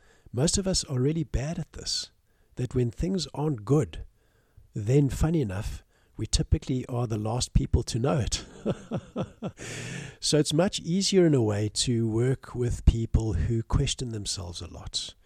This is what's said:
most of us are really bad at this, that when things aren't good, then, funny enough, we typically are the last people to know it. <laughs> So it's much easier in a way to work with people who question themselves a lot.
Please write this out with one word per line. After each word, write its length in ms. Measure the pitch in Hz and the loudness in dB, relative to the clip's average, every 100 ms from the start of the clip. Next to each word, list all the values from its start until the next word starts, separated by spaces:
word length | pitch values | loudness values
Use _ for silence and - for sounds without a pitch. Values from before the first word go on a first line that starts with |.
| - _ - | -20 _ -8
most 260 | 110 160 - | 0 0 2
of 100 | 190 | 0
us 160 | 175 - | 0 0
are 140 | 127 | 0
really 240 | 131 160 | 0 0
bad 340 | 151 117 139 170 | -2 -4 -2 -4
at 160 | - | -8
this, 380 | - - - - _ _ _ _ - | -10 -6 -6 -6 _ _ _ _ -6
that 200 | 127 127 | -2 0
when 160 | 120 | 0
things 360 | - 170 190 151 | 0 -2 -2 -4
aren't 320 | - 151 127 101 | -4 -2 -2 2
good, 400 | 147 104 - - _ _ _ _ - - - | 2 2 -4 -14 _ _ _ _ -20 -12 -6
then, 340 | 104 135 139 | 2 4 4
funny 320 | - 156 165 | 2 2 2
enough, 420 | 113 95 - - - _ _ - | 0 -2 -6 -8 -12 _ _ -10
we 100 | 113 | -2
typically 580 | - 151 160 - 127 - | 0 2 0 0 -4 -2
are 200 | 120 110 | -2 -2
the 100 | 107 | -2
last 360 | 107 120 - | -2 -4 2
people 280 | - 135 - | 2 4 2
to 160 | 120 117 | 0 -2
know 180 | 127 170 | 0 2
it. 280 | 107 - - - | 0 -2 -6 -8
<laughs> 120 | 220 - - 220 - - - - 202 - - - - - - - | -6 -6 -6 -8 -6 -8 -8 -8 -12 -12 -12 -10 -10 -10 -12 -8
So 180 | - 151 | 0 2
it's 160 | 151 | 4
much 260 | 156 190 - | 2 2 0
easier 440 | 160 180 190 190 175 | -2 0 4 6 6
in 80 | |
a 80 | 139 | 6
way 280 | 110 101 107 | 4 2 -2
to 340 | - - 117 113 | -2 0 2 2
work 460 | 110 123 117 - | 2 2 0 -4
with 320 | 123 120 - - | -4 -2 2 4
people 480 | 117 113 113 110 | 4 2 0 0
who 300 | 85 78 113 | 0 0 0
question 460 | 113 - 139 - 127 | 0 0 2 -2 -6
themselves 520 | 110 98 - 87 87 | -6 -6 -6 -8 -10
a 60 | 85 | -12
lot. 480 | 82 87 - - - | -12 -10 -8 -8 -12